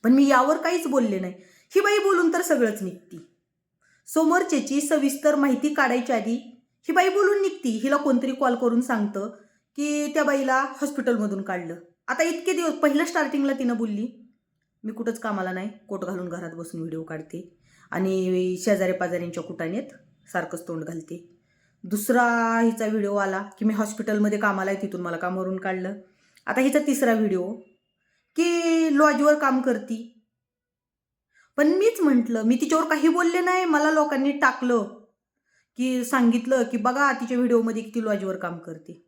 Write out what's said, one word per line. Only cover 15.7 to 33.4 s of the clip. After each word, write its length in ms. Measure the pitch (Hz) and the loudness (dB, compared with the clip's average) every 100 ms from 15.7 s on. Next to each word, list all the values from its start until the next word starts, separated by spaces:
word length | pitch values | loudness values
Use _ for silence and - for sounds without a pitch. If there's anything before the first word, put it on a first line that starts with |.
| - _ | -12 _
कोट 180 | 196 180 | -10 -8
घालून 240 | 185 180 | -8 -8
घरात 220 | 175 170 | -8 -10
बसून 300 | 165 165 170 | -12 -12 -10
व्हिडिओ 220 | 160 160 | -8 -10
काढते 540 | 160 160 156 170 - _ _ _ _ | -10 -12 -12 -14 -16 _ _ _ _
आणि 680 | 165 190 190 185 185 185 180 | -4 0 0 0 0 0 -2
शेजाऱ्या 380 | 220 196 185 185 | 0 2 2 0
पाजाऱ्यांच्या 480 | 208 175 170 170 | -2 -4 -6 -10
कुटाण्यात 520 | 160 165 165 202 277 - _ _ _ | -12 -8 -6 -6 -8 -16 _ _ _
सारखंच 360 | 185 165 170 - | -6 -6 -10 -10
तोंड 160 | 165 | -10
घालते." 540 | 156 170 - 170 - _ _ _ _ _ | -8 -12 -12 -16 -18 _ _ _ _ _
दुसरा 760 | 180 208 208 240 240 233 226 226 | -8 -6 0 2 2 2 0 2
हिचा 260 | 226 226 220 | 2 0 -2
व्हिडिओ 300 | 214 202 202 | -2 -2 0
आला 260 | 196 190 202 - | -2 -4 -8 -2
की 60 | 214 | -2
"मी 80 | |
हॉस्पिटलमध्ये 680 | 214 214 214 226 208 208 208 | 0 -4 -4 -4 0 2 2
कामाला 320 | 208 190 190 | 0 0 -2
आहे, 100 | 196 | -4
तिथून 200 | 196 180 | -6 -6
मला 160 | 175 165 | -6 -6
कामावरून 420 | 180 185 185 185 | -4 -4 -6 -6
काढलं." 340 | 190 185 185 202 - _ _ _ - | -6 -6 -6 -10 -16 _ _ _ -6
आता 160 | 208 | 0
हिचा 180 | 262 294 294 | 2 2 0
तिसरा 260 | 269 254 | 0 2
व्हिडिओ 400 | 220 214 185 175 233 - _ _ _ _ _ _ - | 2 2 0 -4 -10 -16 _ _ _ _ _ _ -2
की 540 | 339 339 330 330 320 285 | 0 0 2 2 2 4
लॉजवर 380 | 302 285 294 302 | 4 6 4 4
काम 260 | 277 262 | 2 0
करती. 600 | 262 220 - 226 - _ _ _ _ _ _ _ _ _ _ _ _ _ _ - | 0 -2 -4 -10 -10 _ _ _ _ _ _ _ _ _ _ _ _ _ _ 0
पण 100 | 302 | 2
मीच 340 | 370 427 453 | 4 2 4
म्हटलं, 420 | 320 247 233 226 | 4 4 2 0
मी 140 | 220 247 | 2 2
तिच्यावर 280 | 311 320 320 | 2 2 2
काही 180 | 311 320 | 2 4
बोलले 340 | 339 339 349 | 4 2 2